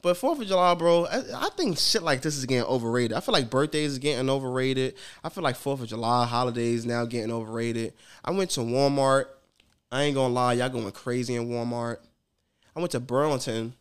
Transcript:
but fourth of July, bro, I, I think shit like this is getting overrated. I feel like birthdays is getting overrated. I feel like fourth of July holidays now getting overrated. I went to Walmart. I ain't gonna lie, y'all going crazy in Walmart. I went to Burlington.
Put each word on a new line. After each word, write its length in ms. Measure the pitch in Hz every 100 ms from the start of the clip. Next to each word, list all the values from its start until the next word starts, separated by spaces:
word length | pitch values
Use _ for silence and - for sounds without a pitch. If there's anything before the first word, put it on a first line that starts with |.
but 160 | 175 180
fourth 220 | 262 311
of 80 | 214
July, 260 | 190 180 170
bro, 300 | 170 170 170
I, 180 | 226 - -
I 140 | 381 -
think 200 | 311 160
shit 260 | - 220
like 180 | 165 135
this 160 | 156 147
is 80 | 127
getting 180 | 127 117
overrated. 520 | 131 117 120 120 110
I 20 |
feel 120 | -
like 160 | 202 120
birthdays 440 | 131 151 151 151
is 60 | 135
getting 300 | 143 131 127
overrated. 680 | 135 131 127 131 131 131 - - -
I 60 | 160
feel 140 | 196
like 120 | 156 120
fourth 260 | - 139
of 60 | 117
July 380 | 110 113 123 120
holidays 600 | 120 127 117 117 117 117
now 200 | 120 117
getting 260 | 120 110
overrated. 640 | 117 110 113 117 117 113 - - -
I 80 | -
went 200 | 185 185
to 100 | -
Walmart. 640 | 117 127 143 139 135 135 131 - _ _ _ _ _
I 120 | 127
ain't 120 | 143 135
gonna 160 | 131
lie, 200 | 123 123
y'all 160 | 120 127
going 220 | 127 104
crazy 420 | - - 123 120 120
in 140 | 120
Walmart. 480 | 120 117 120 117 117 _ _ _ _ _ _ _ -
I 40 |
went 120 | 170
to 80 | 131
Burlington. 760 | 127 127 151 135 127 113 113 127